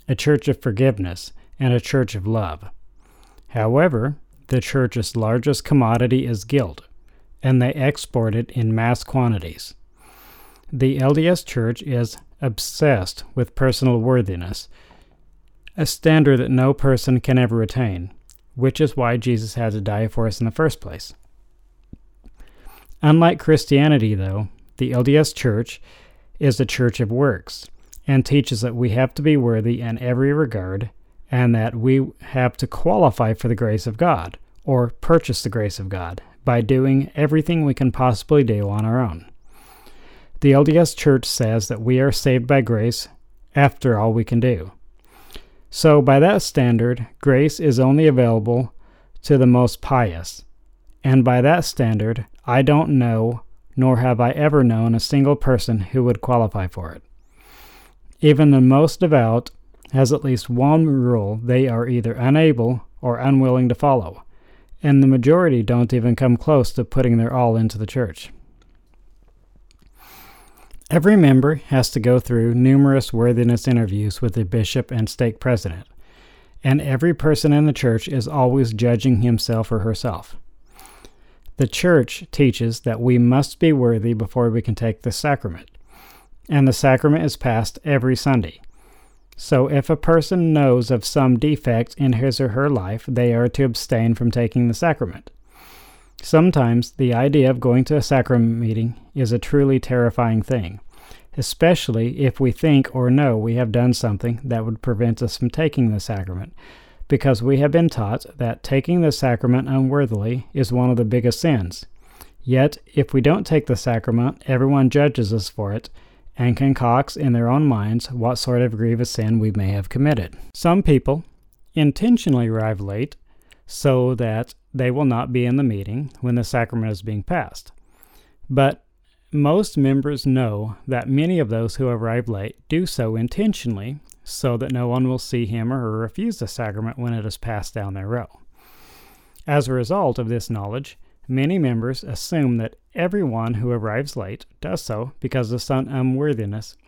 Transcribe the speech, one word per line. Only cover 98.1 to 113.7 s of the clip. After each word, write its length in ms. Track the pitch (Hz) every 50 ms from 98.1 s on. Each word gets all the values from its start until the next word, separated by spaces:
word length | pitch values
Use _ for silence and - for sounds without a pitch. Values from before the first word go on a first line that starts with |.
| 151 131 120 - 127 120 117 117 113 117
meeting 400 | 120 110 110 113 113 117 113 - - - -
is 180 | 143 127 107
a 60 | 120 117
truly 420 | - - - 143 139 135 135 131
terrifying 640 | - - 131 123 120 117 - - 120 117 113 110
thing, 360 | 101 - 131 123 92 82 98 104 - - - - - - - - - _ - -
especially 800 | 135 - - - - 175 180 - - - 113 113 113 120 135 -
if 180 | 143 131 - -
we 140 | 135 127
think 420 | 113 - - 160 147 139 131 - -
or 140 | 131 123 123
know 300 | 127 143 147 135 117 107
we 160 | 107 117 117
have 180 | 123 123 110
done 220 | 107 120 120 123 120
something 460 | - - 113 101 98 - 120 117 117 -
that 220 | 127 120 113 110
would 160 | 117 113 104
prevent 400 | - 131 117 104 120 117 113 -
us 160 | 127 113 - -
from 100 | 123 120
taking 420 | - - 160 151 - 139 123 113
the 100 | 107 101
sacrament, 520 | - - 107 98 92 92 90 92 101 - - - - - - - - - _ - - -
because 340 | 147 - - 139 127 104
we 180 | 117 127 139 131
have 100 | 143 147
been 180 | 143 170 165 165
taught 380 | - - 107 101 113 - - - -
that 260 | - 123 113 - -
taking 380 | - - 135 135 131 - 175 180
the 100 | 170 156
sacrament 600 | 135 - - 131 120 110 - 123 123 127 131 131
unworthily 800 | 135 135 131 131 139 143 143 117 113 101 101 113 123 123 117 -
is 180 | - 139 131 -
one 200 | 123 123 123 127
of 80 | 123 117
the 60 | 117
biggest 340 | 107 117 123 117 120 110 -
sins. 460 | - 165 143 110 90 87 87 - - - - - - - - - - - _ -
Yet, 340 | - 127 127 131 131 123 - - - _
if 220 | - 151 131 - -
we 80 | 135
don't 240 | 123 143 170 208 180
take 180 | - 165 151 143
the 100 | -